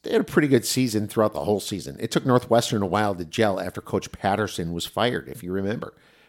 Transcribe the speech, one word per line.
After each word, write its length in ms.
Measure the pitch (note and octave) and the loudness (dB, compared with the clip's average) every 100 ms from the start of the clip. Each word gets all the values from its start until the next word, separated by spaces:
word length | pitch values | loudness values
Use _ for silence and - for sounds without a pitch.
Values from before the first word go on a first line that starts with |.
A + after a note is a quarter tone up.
they 100 | - | 0
had 80 | A3 | 0
a 40 | |
pretty 240 | - - D3 | 2 2 4
good 180 | B2+ - | 4 2
season 420 | C3 B2+ G#2+ G#2 | 0 0 0 0
throughout 240 | A2+ G#2+ | 2 2
the 120 | D2 | 0
whole 160 | D#2+ G2+ | 0 0
season. 360 | - F#2+ C2+ C#2 | -2 -8 -8 -8
It 100 | A#2 | -2
took 160 | E3+ C3+ | 0 4
Northwestern 560 | B2 - A#2 - A2 | 4 6 2 4 0
a 40 | F#2+ | 0
while 280 | G2+ G#2 | 2 0
to 100 | F2 | -2
gel 340 | D#2+ - G#2+ F#2+ | -4 0 2 0
after 220 | F#2 - | -4 -8
Coach 320 | - G2 - | -4 -4 -4
Patterson 600 | - G2 G2+ G2+ - E2+ | -4 0 0 -2 -4 -4
was 100 | E2+ | -4
fired, 440 | - - B2 G2+ B1+ | -6 0 0 -2 -6
if 140 | - | -12
you 100 | F2 | -6
remember. 420 | F#2+ G2 A#2+ - - _ _ | -4 -2 -4 -8 -14 _ _